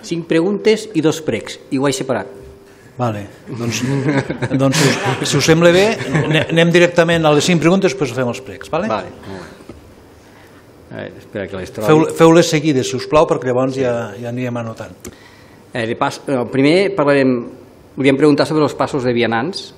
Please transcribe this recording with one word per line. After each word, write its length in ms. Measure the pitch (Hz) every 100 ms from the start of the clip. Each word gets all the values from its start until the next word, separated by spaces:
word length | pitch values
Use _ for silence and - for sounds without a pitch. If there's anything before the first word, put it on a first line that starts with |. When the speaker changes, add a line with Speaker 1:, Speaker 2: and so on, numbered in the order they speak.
Speaker 1:
Cinc 220 | - 170 165
preguntes 600 | 165 180 202 214 214 -
i 60 | 160
dos 220 | 151 -
pregs, 320 | - 110 - - -
i 60 | 135
ho 80 | 143
he 40 | 135
separat. 400 | 131 113 92 - - - - - - -
Speaker 2:
Vale, 240 | 123 104 101 - -
doncs, 320 | 117 117 113 127 139 135 139
<laughs> 420 | - 131 - 135
doncs 160 | 135 156
si 120 | 143
us, 400 | 117 - 131 143
si 80 | 143
us 80 | 131
sembla 220 | 160 170
bé, 140 | 180 208 220 - 151
ane-, 240 | 143 151 -
anem 200 | 165 170
directament 500 | 175 175 170 165 170
a 80 | 156
les 140 | 147 143
cinc 140 | 170
preguntes, 320 | 156 190 190
després 180 | - 135
fem 160 | 117 123
els 140 | 117
pregs, 240 | - 92 -
vale? 180 | 156 214
Speaker 1:
Vale, 220 | 220 - -
molt 220 | - 95 90
bé. 300 | - - - - - - - - - - - - - -
Eh, 160 | 113 101 95
espera 240 | - 107 92
que 100 | 95
les 160 | 87
trobi. 140 | - 110
Speaker 2:
Feu, 180 | 156 156 -
feu-les 320 | 165 165 165
seguides, 400 | 151 156 131 -
si 80 | 123
us 80 | -
plau, 160 | 151 143
perquè 180 | 143 127
llavors 280 | 123 131 131
Speaker 1:
Sí. 80 | 127
Speaker 2:
ja, 240 | 117 113 120
ja 80 | 120
anirem 240 | 123 127 120
anotant. 320 | 113 110 101 87 - - - - - - -
Speaker 1:
Eh, 140 | 127 113
de 100 | 131
pas, 240 | 143 - -
eh, 160 | 135 117
primer 400 | 127 139 175 196 196
parlarem, 340 | 143 139 131 123 117 - - - - -
volíem 220 | 135 135
preguntar 260 | 151 143 139
sobre 200 | 156 143
els 80 |
passos 320 | - 131 143 123
de 80 |
vianants. 560 | 120 113 117 143 196 -